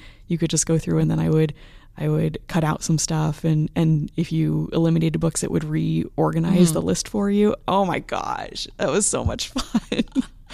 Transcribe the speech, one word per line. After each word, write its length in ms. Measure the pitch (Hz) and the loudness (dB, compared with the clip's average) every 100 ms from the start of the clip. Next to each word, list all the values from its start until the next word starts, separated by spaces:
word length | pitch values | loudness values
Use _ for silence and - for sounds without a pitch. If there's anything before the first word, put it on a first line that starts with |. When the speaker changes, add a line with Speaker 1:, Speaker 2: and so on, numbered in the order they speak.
| - - - | -18 -16 -4
Speaker 1:
you 100 | 170 | -2
could 120 | 165 | 0
just 160 | 160 - | 0 0
go 120 | 165 | 0
through, 200 | 170 160 | 2 2
and 100 | 160 | 2
then 100 | 160 | 2
I 100 | 160 | 2
would, 240 | 156 156 - - - - - | 2 2 -2 -16 -20 -20 -6
I 120 | 151 | -2
would 300 | 151 156 156 - | 0 -2 -4 -4
cut 160 | 170 156 | 0 0
out 180 | - | -2
some 140 | - 156 | 0 0
stuff, 460 | - 156 156 151 165 | 0 0 -2 -2 0
and, 240 | 156 156 - | 2 0 0
and 360 | 165 156 151 - | 2 2 0 -4
if 140 | 170 | -2
you 380 | 160 156 151 156 | 0 0 0 -2
eliminated 480 | 165 165 165 160 160 | 0 2 2 2 0
books, 220 | 165 - | 0 -2
it 80 | - | -2
would 120 | 160 | -2
reorganize 1080 | 151 156 156 160 - - 156 160 165 190 175 | -2 -2 0 -2 -2 -2 0 0 2 6 6
Speaker 2:
Mm-hmm. 40 | |
Speaker 1:
the 80 | 160 | 4
list 260 | 180 180 - | 0 -2 -2
for 220 | 208 202 | -2 0
you. 260 | 202 208 - - | 2 2 0 -2
Oh 180 | 190 190 | 0 0
my 140 | 131 | -2
gosh, 680 | - 95 - - - - - - | -4 -6 -6 -6 -8 -10 -12 -4
that 120 | - | 0
was 160 | 170 214 | 0 0
so 180 | 123 | -2
much 260 | 120 113 - | -2 -4 -6
<laughs> 0 | |
fun. 540 | - - 233 - - - 269 - - - | -6 -4 -4 -2 -2 -2 -4 -6 -10 -12